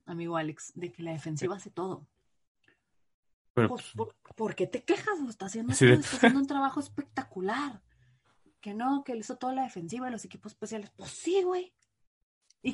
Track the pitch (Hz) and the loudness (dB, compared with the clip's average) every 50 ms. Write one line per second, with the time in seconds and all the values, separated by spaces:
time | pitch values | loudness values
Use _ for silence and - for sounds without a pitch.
0 | _ - 170 170 170 170 170 160 156 156 151 - - - - 175 175 170 - 165 | _ -8 -6 -4 -4 -2 -2 0 -2 -2 -6 -8 -14 -16 -12 -10 -10 -10 -10 -8
1 | 170 165 160 147 - 165 156 143 190 170 - 185 - - - 170 185 190 - - | -8 -6 -6 -6 -6 -6 -4 -2 -2 -2 -4 -4 -10 -12 -8 -6 -4 -4 -6 -8
2 | - _ _ _ _ _ _ _ _ _ _ _ _ _ _ _ _ _ _ _ | -10 _ _ _ _ _ _ _ _ _ _ _ _ _ _ _ _ _ _ _
3 | _ _ _ _ _ _ _ _ _ _ - 123 113 107 247 - - - - - | _ _ _ _ _ _ _ _ _ _ 4 4 4 4 4 -2 -8 -10 -8 -8
4 | - - - _ _ - - - 220 196 - - 180 - - - - - 403 - | -8 -8 -8 _ _ -20 -8 -4 -4 -4 0 -2 -2 -2 -2 -6 0 0 0 0
5 | - 427 403 311 269 233 - - 196 196 - 226 233 247 - - 131 123 123 - | 0 -4 -2 -2 -4 -6 -6 -8 -10 -8 -6 -4 -2 -2 4 8 10 10 10 8
6 | - - - - 247 233 262 277 277 - 285 269 269 269 269 302 277 - - 294 | 6 -2 2 6 8 8 8 6 2 0 0 0 0 2 0 -2 -6 -4 -8 -10
7 | 285 - - 269 262 - - 185 185 196 233 277 294 277 214 185 _ _ _ _ | -10 -6 -8 -8 -8 -6 -6 -4 -2 -2 0 -2 -2 -4 -8 -12 _ _ _ _
8 | _ _ _ _ _ _ _ _ _ - _ _ - 202 202 220 247 269 285 277 | _ _ _ _ _ _ _ _ _ -20 _ _ -12 -10 -6 -2 0 0 0 0
9 | 277 262 240 220 - - - - 254 254 262 262 262 226 - 180 165 170 226 254 | -2 -4 -6 -6 -6 -8 -8 -4 -4 -2 -2 -2 -4 -4 -6 -8 -8 -6 -6 -6
10 | 254 254 233 208 - 185 - - - 208 - - 226 - 220 220 202 - _ - | -4 -6 -6 -8 -10 -12 -16 -16 -16 -16 -12 -10 -8 -8 -6 -8 -8 -10 _ -16
11 | - - - - - 330 370 392 359 359 370 359 370 - _ _ _ _ _ _ | -14 -14 -12 -4 -2 2 2 4 4 2 0 -2 -4 -6 _ _ _ _ _ _
12 | _ _ _ _ _ _ _ _ _ _ _ _ - 254 | _ _ _ _ _ _ _ _ _ _ _ _ -6 -6